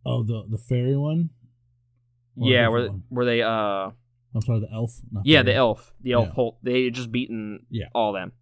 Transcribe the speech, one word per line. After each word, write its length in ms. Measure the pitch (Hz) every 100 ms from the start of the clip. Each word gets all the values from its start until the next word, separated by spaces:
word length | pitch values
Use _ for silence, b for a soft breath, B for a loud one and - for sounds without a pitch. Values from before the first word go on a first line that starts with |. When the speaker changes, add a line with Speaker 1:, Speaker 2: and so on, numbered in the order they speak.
| 135
Speaker 1:
Oh, 160 | 123
the, 220 | 110 113 101
the 80 | 110
fairy 400 | - 123 127 139
one? 340 | 143 160 165 _ _ _ _ _ _ _ _ _ _ -
Or 100 | 127
a 40 |
Speaker 2:
Yeah, 140 | 123 117
Speaker 1:
different 60 |
Speaker 2:
where, 160 | 117 120
Speaker 1:
one? 120 | 98 87
Speaker 2:
where 160 | 123 123
they, 160 | 117
uh, 60 | 113 113 107 98 95 107 _ _ _
Speaker 1:
I'm 80 | 117
sorry, 180 | 107 113
the 100 | 104
elf? 200 | 107 117 - -
Not 160 | 104 104
Speaker 2:
yeah, 120 | 156
Speaker 1:
fairy. 80 | 123
Speaker 2:
the 80 | 120
elf. 360 | 123 104 - -
The 120 | 127
elf 140 | 120 104
Speaker 1:
Yeah. 40 |
Speaker 2:
whole, 240 | - 117 -
they 220 | 123 127
had 100 | 127
just 160 | 120 120
beaten 560 | 117 127 113 107 104 _
Speaker 1:
Yeah. 180 | 113 -
Speaker 2:
all 200 | 117 110
them. 180 | 98 92 -